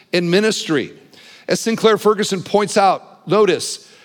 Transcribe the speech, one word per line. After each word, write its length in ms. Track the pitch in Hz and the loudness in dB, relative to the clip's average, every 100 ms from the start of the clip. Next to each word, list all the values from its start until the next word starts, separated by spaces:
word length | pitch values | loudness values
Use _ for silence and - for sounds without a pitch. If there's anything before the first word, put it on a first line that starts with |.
| _ | _
and 180 | 180 175 | -4 0
ministry. 640 | 185 214 - - 147 87 - _ - - - - | 2 0 -2 -2 -4 -4 -12 _ -20 -20 -18 -4
As 100 | 180 | -4
Sinclair 380 | 226 226 220 208 | -2 0 2 2
Ferguson 460 | 208 202 175 190 | 2 0 -2 -4
points 340 | - 202 208 214 | -2 -2 0 2
out, 500 | 190 151 - - - | 2 2 -6 -20 -2
notice 640 | 196 202 131 - - - - | 2 2 2 -4 -12 -16 -20